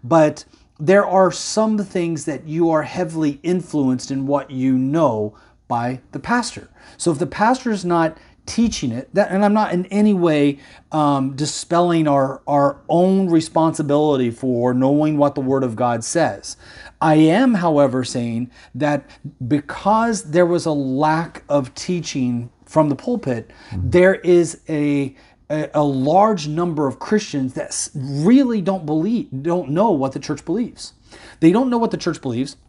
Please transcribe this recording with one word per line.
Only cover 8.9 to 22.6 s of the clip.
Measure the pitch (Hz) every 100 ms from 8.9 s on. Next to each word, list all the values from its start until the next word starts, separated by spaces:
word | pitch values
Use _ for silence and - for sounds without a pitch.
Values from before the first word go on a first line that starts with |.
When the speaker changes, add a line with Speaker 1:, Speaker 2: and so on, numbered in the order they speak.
Speaker 1:
it, | 117 -
that, | 190 202
and | 190 208
I'm |
not | 208 208
in | 180 185
any | 202 214
way, | 196 170 151 143 139 - - _
um, | 156 147 139 131 135
dispelling | 151 - - 170 175 165 151
our, | 139 135 - -
our | 143 139 139 -
own | 165 185 190 185
responsibility | 165 160 165 160 151 147 147 151 139 120
for | 117 131 120 123
knowing | 127 131 147 156 147
what | 143 143
the |
Word | 131 135
of | 127 113
God | 123 117
says. | 110 170 143 98 - - - - - _
I | 156 156
am, | 160 190 262
however, | 208 175 147 139 127
saying | 120 127 117 117 123 - - 123
that | 147 143 - - 143 _ 123
because | 143 - - 196 220 233 208 151
there | 160 175
was | 175 170
a |
lack | 147 135 131 151 160 170 - -
of | 143 127 -
teaching | - 180 160 143 123 120 120 _